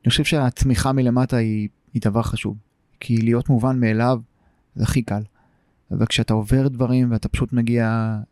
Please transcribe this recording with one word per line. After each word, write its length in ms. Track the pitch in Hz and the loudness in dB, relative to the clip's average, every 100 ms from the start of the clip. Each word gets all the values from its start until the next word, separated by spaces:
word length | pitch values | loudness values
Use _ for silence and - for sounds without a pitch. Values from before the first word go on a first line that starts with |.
| 123 | 2
אני 20 | |
חושב 140 | 131 | 2
שהצמיחה 680 | 147 156 127 - 135 120 135 | 0 2 0 0 0 2 0
מלמטה 460 | 135 123 123 127 123 | 2 2 2 2 0
היא, 320 | 113 107 104 _ _ | 0 -2 -4 _ _
היא 80 | 139 | -2
דבר 200 | 107 107 | 0 0
חשוב, 360 | 113 113 107 104 _ _ _ _ | -2 -4 -6 -10 _ _ _ _
כי 180 | - 113 | -2 0
להיות 320 | 113 117 127 | 2 0 2
מובן 300 | 123 131 131 | 2 2 0
מאליו 400 | 117 110 120 123 117 _ _ _ _ - | 0 2 0 0 -4 _ _ _ _ -4
זה 80 | |
הכי 180 | 117 139 | -2 0
קל. 200 | 113 101 107 _ _ _ _ _ _ | -2 -6 -6 _ _ _ _ _ _
אבל 140 | - 113 | -2 0
כשאתה 280 | - 110 | 0 0
עובר 340 | 110 104 131 135 | 0 2 2 0
דברים 440 | 123 123 127 123 | -2 0 2 2
ואתה 180 | 110 - | 0 -2
פשוט 240 | - 123 | -4 -2
מגיע 600 | 123 117 117 113 113 110 107 101 | 0 0 0 0 0 -2 -6 -10